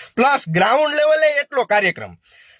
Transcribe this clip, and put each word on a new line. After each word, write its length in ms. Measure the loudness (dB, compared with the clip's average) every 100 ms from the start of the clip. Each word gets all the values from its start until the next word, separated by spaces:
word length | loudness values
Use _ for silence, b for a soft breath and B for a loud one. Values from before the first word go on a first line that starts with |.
| B 0
પ્લસ 280 | 0 0 -2
ગ્રાઉન્ડ 460 | 0 2 2 0
લેવલે 460 | 0 0 2 0 -2
એટલો 240 | -4 -4
કાર્યક્રમ, 520 | 0 0 -2 -4 -12 -18 b b b b